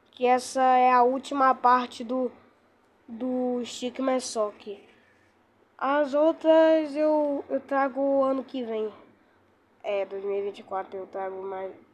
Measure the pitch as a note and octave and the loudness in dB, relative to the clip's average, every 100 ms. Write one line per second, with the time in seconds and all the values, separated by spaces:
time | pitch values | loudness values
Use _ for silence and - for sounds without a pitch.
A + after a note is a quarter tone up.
0 | _ - B3 B3+ B3 C4+ B3+ B3+ B3+ B3 | _ -4 0 2 0 0 4 4 6 6
1 | A#3+ C4 - C#4 C4 B3 B3 B3 B3 - | 4 2 -4 2 2 4 4 2 0 -10
2 | A#3 B3+ B3 - _ _ _ _ _ _ | -6 -4 -4 -8 _ _ _ _ _ _
3 | - A3+ B3+ B3+ B3 B3 A#3 - B3 A#3+ | -20 -10 -6 -4 -2 -4 -6 -8 -8 -4
4 | C4 B3+ B3 A#3 G#3 - G#3+ G3 - _ | -2 -2 -4 -4 -6 -6 -16 -18 -20 _
5 | _ _ _ _ _ _ _ - C4 C#4+ | _ _ _ _ _ _ _ -6 -2 0
6 | C#4+ C#4+ D#4 D#4+ D#4+ D#4+ D#4+ D#4+ D4+ C#4 | 0 2 2 2 4 6 6 4 0 0
7 | D4+ D4+ D4 C#4+ - C4+ - C#4 C4+ C4 | 2 2 0 -4 -6 -8 -4 -2 -2 -2
8 | C#4 C#4 C4 C4+ B3+ C4 A#3 A3 G#3+ - | 0 2 0 -2 -6 -10 -6 -6 -6 -10
9 | - _ _ _ _ _ _ _ - G3+ | -20 _ _ _ _ _ _ _ -6 -6
10 | G3 G3 G3 G3+ G3+ G3+ - F#3+ F#3+ G3 | -6 -6 -6 -6 -6 -10 -10 -8 -8 -12
11 | F#3+ G3 F#3+ F#3+ F#3+ F#3+ F#3+ - _ | -12 -10 -8 -8 -10 -10 -10 -14 _